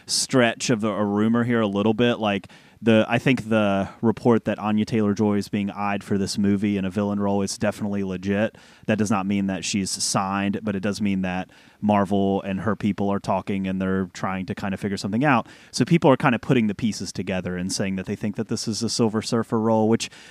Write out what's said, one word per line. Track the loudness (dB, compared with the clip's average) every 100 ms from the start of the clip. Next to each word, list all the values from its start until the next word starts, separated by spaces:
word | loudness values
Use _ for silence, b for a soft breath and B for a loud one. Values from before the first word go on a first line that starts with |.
| -6
stretch | -4 0 4 4 2 0
of | 0
the, | 0
a | 0 0
rumor | 2 2 2
here | 2 2
a | 2
little | 2 2
bit. | 4 2 2
Like, | 0 -2 -4 B B B
the, | 4 4 4
I | 2
think | 2 0 2
the | 2 2 0 -2 0
report | 0 2 4 4 2
that | -2
Anya | 0 0 2
Taylor-Joy | 2 2 2 2 0
is | -2
being | -4 -4
eyed | -4 -4 -4
for | -2 -2
this | 0 0
movie | 2 2 2 0
in | -2
a |
villain | -2 -2 -2
role | -2 0
is | -2 -2
definitely | -4 -2 -4 -4
legit. | -4 -4 -2 0 0 B B B -2
That | 0
does | 2
not | 0 0
mean | 0 -2
that | -4 -4
she's | -2 -4
signed, | -4 -2 -2 -2 -2 -2 -2
but | -4 -4
it |
does | -4 -2
mean | -2 -2
that | -2 -4 -8 b b b
Marvel | 2 2 2 2 2 0
and | -2 -4
her | -4 -2
people | -2 -2 -2
are | -2
talking | -2 -4 -2 -4 -2
and | -2
they're | -2 -2 -2
trying | -6 -6 -4 -6
to | -6
kind | -6
of | -6
figure | -4 -4
something | -4 0
out. | 2 2 B B B
So | -2 2
people | 4 6
are | 4
kind | 4 0
of |
putting | 2 2 2
the | 0
pieces | -2 -4 -6
together | -8 -4 -4 -4 -4
and | -4
saying | -2 -2 -4
that | -6
they | -6
think | -6 -6
that | -4
this | -4 -4
is | -4
a | -4
Silver | 0 0 0
Surfer | -2 -2 0 0
role, | 2 2 4
which | 2 0 B B